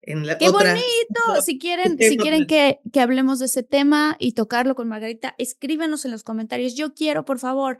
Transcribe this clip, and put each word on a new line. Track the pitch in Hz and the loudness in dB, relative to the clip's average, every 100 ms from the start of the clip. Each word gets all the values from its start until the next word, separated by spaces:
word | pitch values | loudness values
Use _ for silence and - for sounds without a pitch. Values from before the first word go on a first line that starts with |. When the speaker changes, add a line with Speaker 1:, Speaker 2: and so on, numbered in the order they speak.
Speaker 1:
En | - 156 151 | -10 -6 -4
la | - | 2
Speaker 2:
¡Qué | 339 | 4
Speaker 1:
otra, | 392 381 | 6 4
Speaker 2:
bonito! | 453 494 466 466 466 466 | 2 0 0 -2 -2 0
Speaker 1:
otro | 349 | 0
Speaker 2:
Si | - 269 | -2 -4
quieren, | 349 349 359 302 | -4 -2 0 2
Speaker 1:
tema | 220 | 2
Speaker 2:
si | 247 | 4
quieren | 302 311 | 2 2
Speaker 1:
más. | 277 | 4
Speaker 2:
que, | 311 277 269 - | 4 4 2 -2
que | 277 | 0
hablemos | 247 262 262 262 | 2 2 0 0
de | 262 | -2
ese | 262 | -4
tema | - 277 285 294 302 302 | 0 2 4 4 2 0
y | 247 | -2
tocarlo | 233 220 240 254 | -2 -2 0 0
con | 262 226 | -2 -6
Margarita, | 214 220 226 254 - | -6 -8 -8 -10 -6
escríbanos | 247 - 277 311 320 302 | -8 -8 -6 -4 -4 -4
en | 262 | -6
los | 220 | -10
comentarios. | - 220 220 247 247 240 | -8 -8 -6 -4 -4 -4
Yo | 302 - | -8 -4
quiero, | 311 294 | -4 -2
por | 277 254 | -4 -6
favor, | 254 269 269 | -4 -2 -4